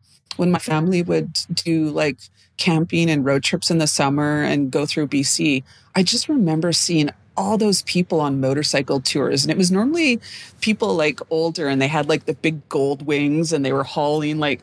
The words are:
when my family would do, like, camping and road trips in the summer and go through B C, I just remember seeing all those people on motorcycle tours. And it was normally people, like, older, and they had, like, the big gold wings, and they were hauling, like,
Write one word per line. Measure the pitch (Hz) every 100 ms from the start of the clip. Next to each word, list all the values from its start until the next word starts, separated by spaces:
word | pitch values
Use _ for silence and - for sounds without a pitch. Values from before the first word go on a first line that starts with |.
| _ _ _ -
when | 180
my | 170
family | - 156 170 180
would | 175 160 156 - -
do, | 170 175 160 156
like, | 156 151 135 - _ _ -
camping | 185 160 175 170 165
and | 151 135
road | 139
trips | - 180 -
in | 170
the | 151
summer | - 139 143 147 151
and | 147 147 135
go | 147 151
through | 165 143
B | 143
C, | 139 - 156 135 - - _ 190
I |
just | 180 240 -
remember | 294 170 156 170
seeing | 156 - 156 147 - _ -
all | 196 214
those | 214 190
people | - 180 180 165
on | 143 139
motorcycle | 131 139 147 143 139 139
tours. | 135 147 123 135 151
And |
it | 175
was | 175
normally | 190 247 339 302 233 - - - -
people, | 220 214 214 180
like, | 151 131 -
older, | 160 165 165 143
and | 135
they | 135
had, | 156 147
like, | 156 -
the |
big | 147 160 160 -
gold | 151 139 139 147
wings, | 147 147 151 165
and | 151 135
they |
were | 139 139
hauling, | 160 147 151 151 156
like, | 147 135